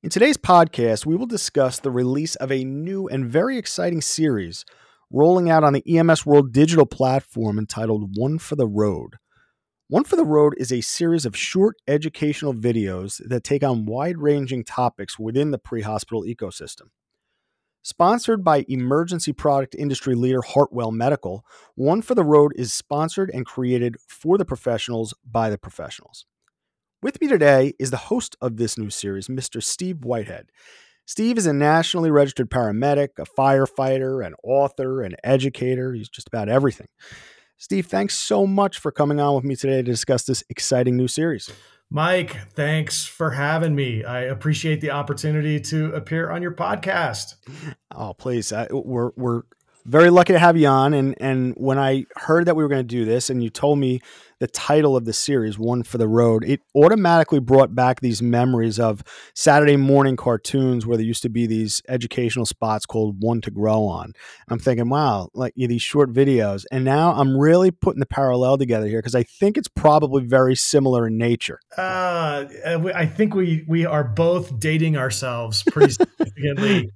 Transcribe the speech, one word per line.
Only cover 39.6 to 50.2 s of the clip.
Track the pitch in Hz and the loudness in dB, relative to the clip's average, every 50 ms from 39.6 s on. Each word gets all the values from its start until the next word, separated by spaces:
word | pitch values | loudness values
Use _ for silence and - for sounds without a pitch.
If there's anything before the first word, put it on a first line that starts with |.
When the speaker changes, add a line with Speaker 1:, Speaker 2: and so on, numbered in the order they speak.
| - 135 135 | -2 0 0
Speaker 1:
to | 131 | 0
discuss | 127 123 120 113 - - 131 123 - | 0 -2 -4 -4 0 -2 -2 -2 0
this | - 131 - - _ | -4 -4 -4 -6 _
exciting | 123 - - - 135 123 123 127 123 | -10 -8 -4 -2 0 0 2 2 2
new | 123 127 | 0 0
series. | 123 - - 160 170 151 101 - - - - _ _ _ _ _ _ | -2 -2 -2 -2 -2 -4 -6 -10 -14 -20 -20 _ _ _ _ _ _
Speaker 2:
Mike, | 156 151 156 170 185 185 170 - - 110 98 - _ | -4 -2 0 0 0 0 -2 -4 -10 -16 -16 -14 _
thanks | - 147 147 156 156 156 156 - - - | -6 -4 -2 -2 -2 -4 -4 -6 -8 -8
for | - - - 165 156 | -8 -8 -6 -4 -4
having | 120 135 143 147 156 160 170 160 147 | -2 -2 -2 -2 -2 -2 -2 -2 -2
me. | 139 139 123 113 110 - | -2 -2 -4 -4 -6 -6
I | - 123 123 | -6 -8 -6
appreciate | 127 127 - 104 - 156 151 - - 160 151 151 | -6 -6 -8 -4 -2 -2 -2 -2 -2 -4 -4 -4
the | 156 147 | -4 -6
opportunity | 139 143 143 143 143 - - 151 151 151 147 151 151 147 | -6 -6 -6 -6 -8 -6 -4 -4 -2 -2 -2 -2 -4 -4
to | - - 156 156 156 156 | -4 -4 -4 -4 -4 -4
appear | 127 156 104 - 160 165 165 - | -6 -8 -8 -6 -6 -6 -4 -4
on | 165 170 | -6 -8
your | 180 175 | -8 -8
podcast. | 170 - 170 185 208 185 - 190 190 175 165 135 110 101 - - - _ _ - 139 147 147 156 123 _ _ _ - | -8 -6 -6 -6 -4 -6 -6 -4 -4 -2 -4 -4 -6 -8 -12 -14 -16 _ _ -20 -20 -16 -16 -16 -18 _ _ _ -14
Speaker 1:
Oh, | 143 117 104 - | -12 -12 -12 -12
please. | _ - 135 123 117 104 - | _ -8 -4 -4 -4 -4 -4
I, | 107 107 113 - | -6 -6 -6 -6
we're, | - 139 - - 127 120 120 123 - | -6 -8 -6 -4 -4 -4 -4 -4 -6
we're | - 127 123 117 120 - _ _ _ _ _ _ _ _ | -4 -4 -2 -2 -4 -6 _ _ _ _ _ _ _ _
very | 117 123 156 170 175 | 2 6 8 8 10
lucky | 175 180 | 10 8